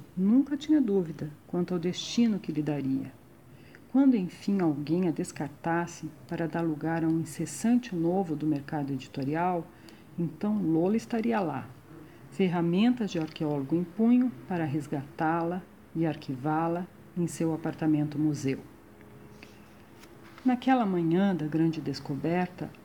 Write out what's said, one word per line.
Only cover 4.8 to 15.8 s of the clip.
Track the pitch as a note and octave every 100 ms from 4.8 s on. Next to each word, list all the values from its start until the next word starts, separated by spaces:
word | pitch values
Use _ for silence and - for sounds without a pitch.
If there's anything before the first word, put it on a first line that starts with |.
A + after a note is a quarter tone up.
| D3 E3+ F3+
a |
descartasse | D3 F3+ - C#3+ - E3+ E3+ E3+ - D3+ - -
para | E3+ E3
dar | E3+
lugar | E3+ D3 D#3+ E3
a | D#3+
um | D#3+
incessante | D#3 - D#3+ - A3+ B3 A#3+
novo | F3 E3 F#3 F3+
do | D3+ D3+
mercado | C#3+ C#3 D#3 C#3
editorial, | C3 - - C3+ D#3+ F3+ F3 E3 - - - - -
então | E3 - G#3 G#3+
Lola | E3 D#3+ F3+ A3+
estaria | - A3+ A3+ A3
lá, | E3 C3 A#2 - - - - - -
ferramentas | - F#3 F3 E3+ F3+ A#3 B3 G3+
de | E3+
arqueólogo | D#3 - D#3 D3 C3+ E3
em |
punho | F3 - A3+ B3 B3+ - -
para | F3
resgatá-la | D#3 D3+ C#3 D3 C3 - D#3+ E3+ E3+ F3+ - -